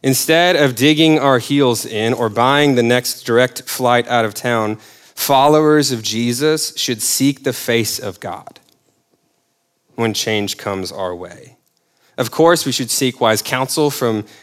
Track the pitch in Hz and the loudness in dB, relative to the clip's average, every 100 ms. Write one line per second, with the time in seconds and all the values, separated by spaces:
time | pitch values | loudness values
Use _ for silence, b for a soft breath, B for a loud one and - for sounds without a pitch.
0 | 135 127 - 165 175 170 139 117 143 156 | -2 0 2 2 4 4 2 2 2 4
1 | 160 156 139 127 - 143 131 113 - 107 | 4 4 4 2 0 2 2 0 -4 -4
2 | 113 117 113 104 123 143 147 123 117 123 | -2 0 -2 2 2 4 2 2 2 0
3 | 120 - - 117 127 - - - 123 120 | -2 -8 0 2 2 -2 -12 -4 0 0
4 | 120 120 110 - 123 117 107 110 B B | 0 -2 -2 -4 -2 -2 -2 -6 B B
5 | B B - 135 147 156 156 151 131 117 | B B 0 4 4 4 4 4 2 -4
6 | 104 110 120 120 151 156 - - - 113 | -6 -4 -2 0 0 -2 -4 -6 -6 -4
7 | - - 139 135 139 120 - 117 110 - | -4 0 0 0 -4 -6 -2 -2 -2 -6
8 | 110 - 92 92 - - _ _ _ _ | -10 -10 -12 -12 -16 -20 _ _ _ _
9 | _ _ _ _ _ _ _ _ _ - | _ _ _ _ _ _ _ _ _ -6
10 | 113 104 113 107 101 - 104 98 90 90 | -4 -4 -4 -2 -4 -6 -8 -6 -8 -8
11 | 92 87 90 - - _ _ _ _ _ | -8 -8 -14 -18 -20 _ _ _ _ _
12 | _ - 123 - 165 175 135 120 117 - | _ -8 -4 2 4 4 0 -4 -4 -2
13 | 131 - 117 107 - 127 131 - 147 139 | -2 0 0 0 -2 -4 -2 -2 -2 0
14 | 120 107 107 B | -2 -2 -6 B